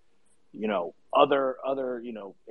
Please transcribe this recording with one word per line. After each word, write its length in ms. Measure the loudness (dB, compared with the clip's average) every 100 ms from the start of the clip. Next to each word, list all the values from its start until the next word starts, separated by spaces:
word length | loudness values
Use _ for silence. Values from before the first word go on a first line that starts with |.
| _ _ _ _ _
you 160 | -6 -2
know, 260 | -2 -4 -10 0
other, 420 | 4 6 4 0 -2 -4
other, 360 | -4 -4 -6
you 80 | -8
know, 240 | -10 -12 -16 -12